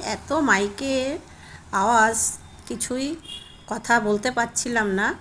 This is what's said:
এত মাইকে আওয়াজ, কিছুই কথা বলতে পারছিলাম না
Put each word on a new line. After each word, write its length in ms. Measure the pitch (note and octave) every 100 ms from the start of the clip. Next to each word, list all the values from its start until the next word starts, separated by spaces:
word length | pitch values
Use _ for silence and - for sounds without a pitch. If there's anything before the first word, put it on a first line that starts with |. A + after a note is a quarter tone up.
| -
এত 240 | - - D4
মাইকে 520 | C#4 G3 G3+ G3+ C4+ C4+ C4 E4 - - - - -
আওয়াজ, 460 | G3+ G3+ A#3 A3 A3 - - - - -
কিছুই 420 | A#3 - B3+ C4+ E4 - - - - -
কথা 260 | A3 - A#3
বলতে 300 | G#3 G#3 B3
পারছিলাম 560 | B3 A#3 - A#3+ A#3 G#3
না 160 | F#3+ A3+ -